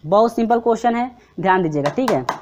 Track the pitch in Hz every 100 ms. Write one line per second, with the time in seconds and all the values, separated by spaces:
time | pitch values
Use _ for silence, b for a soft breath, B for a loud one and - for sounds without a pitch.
0 | 151 196 226 233 226 233 233 226 240 233
1 | 254 - b b 185 185 165 151 143 180
2 | 254 151 127 -